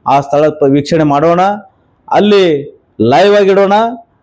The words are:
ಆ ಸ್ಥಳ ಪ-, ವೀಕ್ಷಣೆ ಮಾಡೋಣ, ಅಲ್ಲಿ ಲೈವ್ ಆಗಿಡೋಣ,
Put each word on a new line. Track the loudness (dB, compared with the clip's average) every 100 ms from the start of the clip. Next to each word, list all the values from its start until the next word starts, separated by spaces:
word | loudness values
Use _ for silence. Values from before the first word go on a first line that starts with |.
| -2
ಆ | -2
ಸ್ಥಳ | 0 -2 -2
ಪ-, | 0 0
ವೀಕ್ಷಣೆ | 0 0 -2
ಮಾಡೋಣ, | 0 0 0 0 -2 -4 -10 _ _ _ -4
ಅಲ್ಲಿ | -2 2 2 2 -2 -6 -18 _ -4
ಲೈವ್ | 0 2 2
ಆಗಿಡೋಣ, | 2 2 0 0 0 -2 -6 -16 _